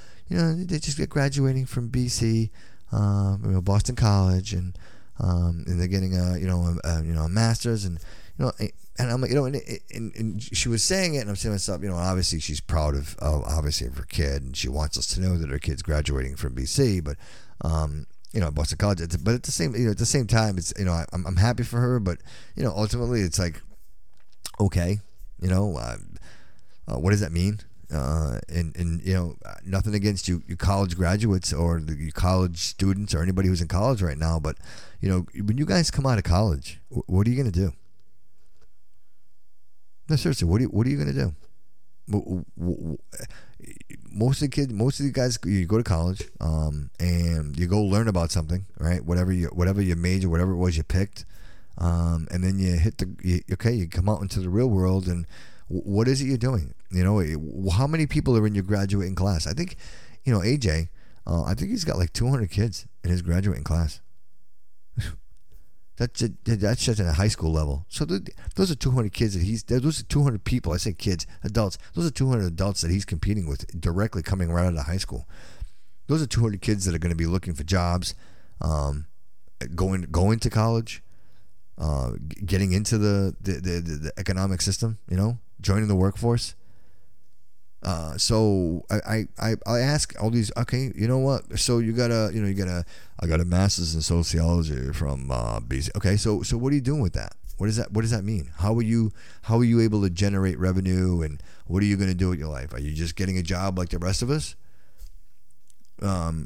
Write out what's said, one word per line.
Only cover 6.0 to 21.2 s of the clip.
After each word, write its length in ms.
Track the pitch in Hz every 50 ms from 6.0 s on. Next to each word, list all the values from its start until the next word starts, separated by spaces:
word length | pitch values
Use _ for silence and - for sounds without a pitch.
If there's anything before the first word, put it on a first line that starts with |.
| 92 92 92
a, 240 | 90 90 90 90 90
you 80 | 95
know, 300 | 92 90 87 87 85 85 87 -
a, 40 |
a, 160 | 82 85 80 78
you 100 | 80 82
know, 100 | 80 80
a 60 | 80
master's," 540 | 90 110 113 113 113 - - 120 113 110 98
and, 160 | 95 87 80 - - - - - - - -
you 60 | 143
know, 60 | 127 - -
a-, 120 | - - - - - - -
and 140 | - 127 123
I'm 100 | 117 127
like, 100 | 131 -
you 40 | 123
know, 100 | 147 135
and, 160 | 127 143 120 - - - - - - -
and, 220 | - 113 107 -
and 260 | - 113 110 - 107
she 280 | 110 - 120 - - 120
was 120 | 117 110
saying 340 | - - 185 190 185 175 151
it, 40 | 139
and 100 | 113 101
I'm 60 | 101
saying 160 | 92 - 113
to 40 | 104
myself, 280 | 98 - - 98 87 95
you 60 | 101
know, 60 | 90
obviously 440 | 85 87 92 95 92 87 - - 80
she's 220 | - - 76 73
proud 340 | - - - 82 76 73 71
of, 220 | 69 71 - - -
of, 240 | - 76 76 76 -
obviously 440 | - 78 78 73 73 71 - 62
of 100 | 58 -
her 80 | 55 -
kid, 360 | - - - - 69 69 69 67
and 120 | 65 65
she 140 | - - 64
wants 280 | 65 73 76 73 -
us 100 | - -
to 140 | - - 90
know 160 | 92 92 90
that 120 | 85 82 71
her 100 | 67 80
kid's 220 | - - 71 62
graduating 560 | - - 76 73 73 73 71 65 65 67 71
from 160 | - - 69 64
B 120 | 64 65
C, 360 | - - - 139 120 98 90
but, 160 | 78 73 71 - - - - - - - - - -
um, 420 | 80 80 78 78 73 71 76 - - - - - -
you 80 | - 110
know, 100 | 92 76
Boston 280 | 73 80 82 - -
College, 240 | - 104 104 101 85
it's, 160 | 82 80 85
but 160 | 85 71 107 117
at 100 | 123 -
the 80 | -
same, 240 | - - 170 151 113
you 100 | 107 123
know, 60 | 113
at 60 | 104
the 80 | 90 117
same 200 | 117 - 143 123
time, 320 | 104 117 113 110 107 98
it's, 160 | 90 87 - - -
you 60 | 98
know, 80 | 92 85
I, 120 | 82 78 -
I'm, 160 | - 92